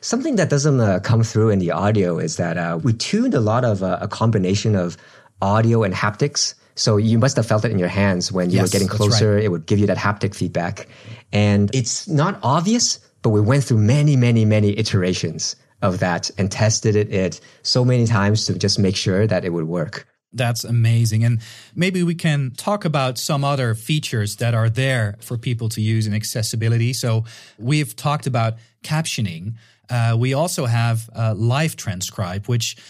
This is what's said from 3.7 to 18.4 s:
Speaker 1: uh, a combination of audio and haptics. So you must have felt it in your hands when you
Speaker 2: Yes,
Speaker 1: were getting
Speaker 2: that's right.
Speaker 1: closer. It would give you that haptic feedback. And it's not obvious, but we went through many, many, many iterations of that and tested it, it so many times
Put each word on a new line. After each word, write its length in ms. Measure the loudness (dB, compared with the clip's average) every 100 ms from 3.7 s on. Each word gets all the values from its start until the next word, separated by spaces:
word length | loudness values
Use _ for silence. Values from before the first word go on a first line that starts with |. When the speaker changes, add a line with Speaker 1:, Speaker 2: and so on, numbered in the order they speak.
| 0
Speaker 1:
uh, 160 | -2 -2
a 60 | -4
combination 680 | -2 2 2 2 0 2 0
of 220 | 0 -6 -18 -20 _ _
audio 420 | 0 2 4 2
and 100 | 0
haptics. 640 | 0 -4 -2 -2 -2 -6 -8 _ -4
So 220 | 0 2
you 220 | 2 2
must 160 | 2 0
have 80 | 0
felt 180 | 0
it 80 | 0
in 80 | 0
your 80 | 0
hands 420 | 0 0 0 0
when 160 | 0 2
you 80 | 2
Speaker 2:
Yes, 60 |
Speaker 1:
were 80 | 2
getting 160 | 2 0
Speaker 2:
that's 120 | 2
right. 100 | 2
Speaker 1:
closer. 280 | 4 4 4
It 140 | 2
would 140 | -2 0
give 140 | 2
you 80 | 2
that 100 | 0
haptic 360 | -2 -2 -4 -4
feedback. 520 | -4 -2 -4 -6 -14 -20 -20 -20 _
And 380 | 0 4 4 2
it's 340 | 0 -2 -6 -2
not 300 | 0 0 0
obvious, 560 | 0 2 2 0 0 -4 _ _
but 80 | 2
we 100 | 4
went 240 | 4 2
through 140 | 2 2
many, 400 | 4 4 4 4
many, 260 | 4 4
many 340 | 4 4 2 0
iterations 760 | 0 0 2 0 -4 -6 -8 -10 _ _
of 180 | -2 0
that 300 | -2 -2 -4 -4
and 140 | -4
tested 460 | 0 0 2 2 2
it, 160 | 0
it 260 | 0 -2 -4 -14 -10
so 220 | 0 2 4
many 200 | 2 2
times 400 | 2 2 2